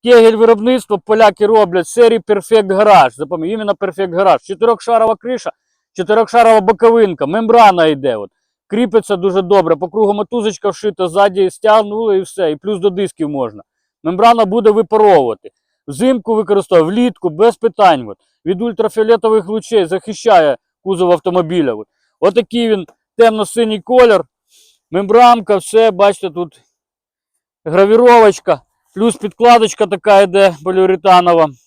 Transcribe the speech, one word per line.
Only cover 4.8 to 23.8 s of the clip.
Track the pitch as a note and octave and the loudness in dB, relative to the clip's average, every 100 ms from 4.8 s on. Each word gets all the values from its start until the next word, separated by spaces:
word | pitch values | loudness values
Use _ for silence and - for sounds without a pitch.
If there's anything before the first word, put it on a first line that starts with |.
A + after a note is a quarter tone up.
| - A3+ A3+ | -2 -2 0
криша, | G#3+ A#3+ B3+ - _ _ _ _ | -4 -8 -10 -10 _ _ _ _
чотирьохшарова | - F3 G#3+ G#3+ A#3+ A3+ A3 | -12 -2 0 0 2 4 4
боковинка, | F#3+ G#3+ A#3 A#3 G#3 D#3 | 2 2 2 2 0 -2
мембрана | D#3 G3 A3+ A#3 G#3+ F3+ | -6 -4 0 4 4 4
йде. | D#3+ C#3+ C3+ | 0 0 -4
От. | A2 G2+ _ _ _ _ | -6 -10 _ _ _ _
Кріпиться | G#3 A#3+ A3 - | -4 0 -2 -2
дуже | F#3+ F#3+ F#3 | -4 -2 -4
добре. | F3+ G3+ D#3+ | 0 0 2
По | D#3+ F3+ | -4 -4
кругу | G#3 G3+ | -4 -2
мотузочка | G#3 G3+ A#3+ G#3+ G3 G3+ | -2 -6 -6 -6 -6 -8
вшита, | E3+ G#3+ - F3+ | -6 -8 -6 -4
ззаді | F3 G3+ F#3 F#3 | 0 0 0 -4
стягнули | - G#3+ G#3+ G#3 G#3+ A3+ G3 | -2 0 0 0 -6 -2 -4
і | |
все. | F3+ - E3+ | -4 -6 -4
І | |
плюс | D3+ F#3+ G3+ | -4 -8 -4
до | G3 | -4
дисків | F3+ G3 _ D3+ | -4 -8 _ -8
можна. | C#3+ A#2+ G#2 _ _ _ _ | -6 -8 -10 _ _ _ _
Мембрана | D#3 F3+ A#3 A#3 | -8 0 2 2
буде | G3+ A3 G#3+ | 0 0 0
випаровувати. | G#3+ G3+ A3 G#3+ E3+ B2 G#2+ - _ _ _ - | 0 -2 0 2 2 0 -8 -14 _ _ _ -16
Взимку | C#3 B3+ B3 A3 | -4 -2 -2 -4
використовує, | G#3+ G3+ G3+ - F3 D#3+ | -4 -2 -4 2 0 0
влітку, | G#3+ B3 - F3+ | -2 -4 -4 -10
без | D3+ A3+ | 0 -2
питань. | - A3+ G3 F#3+ C#3+ A2+ | 0 -6 2 2 2 -6
От. | F#2+ _ _ | -18 _ _
Від | D#3 F#3 | -8 -6
ультрафіолетових | A#3 A3 A3 A3 A3 A#3 A3+ A3 F3+ | -6 -4 -4 -2 0 0 0 -2 -4
лучей | G#3+ - A3+ | -10 -4 -2
захищає | E3 F#3 - G3 A3+ E4 D3+ B2 _ _ | -2 -6 -8 -6 0 2 2 -4 _ _
кузов | F#3 F3+ F3+ | -8 -2 0
автомобіля. | E3+ F3+ F3+ D#3+ F3+ C#3 | 0 -2 -4 -4 -4 -4
От. | G#2+ G#2+ _ _ _ | -6 -14 _ _ _
Отакий | F3+ G3 G#3+ A#3+ A#3 | -2 -2 -4 -6 -4
він, | G#3 E3+ _ _ - | -4 -6 _ _ 0
темно-синій | A#3 A3 G3+ A#3 A3+ G#3+ | 0 2 -6 -4 -4 -6